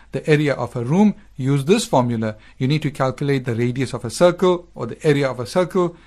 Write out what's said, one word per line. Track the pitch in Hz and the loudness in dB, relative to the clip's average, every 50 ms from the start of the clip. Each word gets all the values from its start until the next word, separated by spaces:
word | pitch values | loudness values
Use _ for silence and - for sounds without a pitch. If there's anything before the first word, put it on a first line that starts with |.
| - - - | -18 -10 -10
the | 135 - - | -6 0 2
area | 156 147 151 143 131 | 2 2 2 0 -2
of | - 120 117 - | -2 -4 -8 -6
a | 127 117 | -6 -4
room? | 123 151 185 214 208 - - - - - | 0 2 4 4 4 2 -2 -10 -20 -12
Use | - 131 131 143 143 135 | -6 -2 0 0 0 2
this | 147 196 240 - | 2 2 2 2
formula. | - - 139 123 120 120 113 110 110 107 - - - - | 2 2 2 2 2 0 -2 -2 -4 -6 -8 -14 -18 -10
You | - 131 131 | -4 -2 0
need | 151 156 151 | 0 0 -2
to | 143 - | -4 -4
calculate | - 139 131 117 - 147 143 139 135 123 | -2 -2 -2 -2 -2 -2 -2 -2 -2 -2
the | 127 117 | -4 -2
radius | 110 120 123 123 131 135 113 - | -2 -2 -2 -2 -2 -4 -4 -6
of | 113 - | -8 -8
a | 117 | -6
circle | - - 175 180 175 175 190 185 180 175 175 - - | 0 4 4 4 4 4 2 2 2 0 -4 -12 -14
or | - 120 | -10 -10
the | 113 - - - | -10 -8 -4 0
area | 160 147 139 139 131 | 2 2 2 2 -2
of | 123 123 | -4 -6
a | 123 | -8
circle? | - - 185 185 165 - 190 180 170 170 - - | -4 0 -2 0 0 0 0 -2 -2 -4 -8 -20